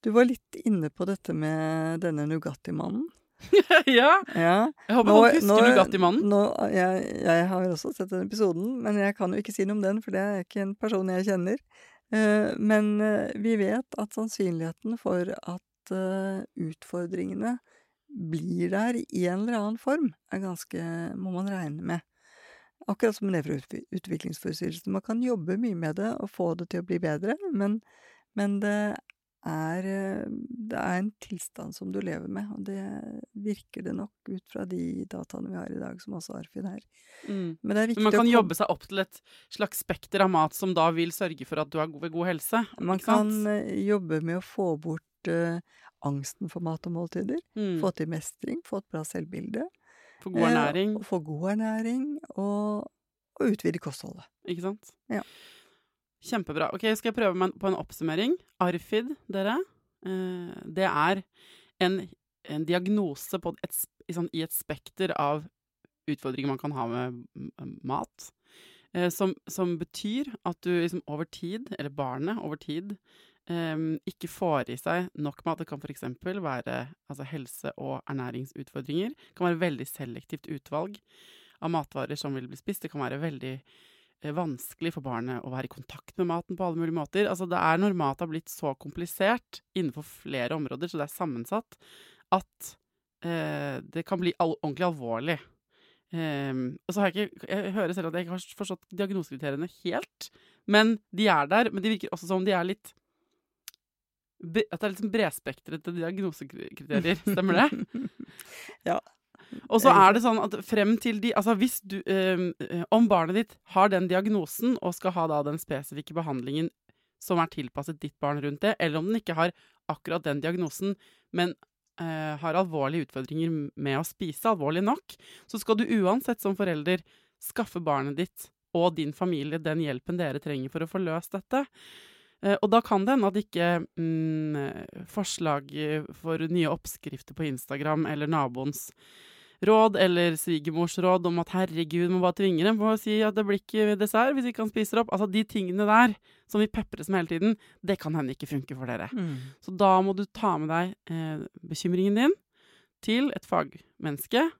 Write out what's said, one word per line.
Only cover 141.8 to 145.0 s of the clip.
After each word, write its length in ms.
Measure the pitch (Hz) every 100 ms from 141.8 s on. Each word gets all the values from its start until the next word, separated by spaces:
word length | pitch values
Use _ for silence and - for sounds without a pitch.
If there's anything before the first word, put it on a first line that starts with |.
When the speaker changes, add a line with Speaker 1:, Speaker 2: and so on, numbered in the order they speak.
| 160 170 175
Speaker 2:
må 60 | 185
bare 160 | 180 175
tvinge 240 | 196 165
dem 140 | 190 220
på 140 | 214
å 80 | 220
si 140 | 220 214 214
at 80 |
det 80 | 208
blir 140 | 202 202
ikke 380 | - 220 208 208
dessert 380 | 214 220 254 277
hvis 80 | 247
ikke 100 | 226
han 80 | 220
spiser 300 | 220 214 220